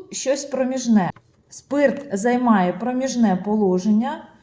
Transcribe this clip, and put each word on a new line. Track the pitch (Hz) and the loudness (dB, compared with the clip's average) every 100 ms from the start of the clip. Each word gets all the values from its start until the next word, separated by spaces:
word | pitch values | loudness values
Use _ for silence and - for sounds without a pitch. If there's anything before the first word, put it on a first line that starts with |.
| - | -14
щось | - 262 277 - | -8 -4 -4 -4
проміжне. | 254 254 262 233 214 170 - _ _ _ | -4 -4 -4 2 2 2 -6 _ _ _
Спирт | - - 285 277 - - | -20 -6 2 2 0 -6
займає | 196 233 247 247 208 180 | -4 0 0 4 4 2
проміжне | 180 226 254 262 247 214 180 202 | -2 -4 -4 -2 0 2 2 0
положення, | 214 196 180 196 208 262 311 - _ | 0 2 2 2 2 2 -6 -12 _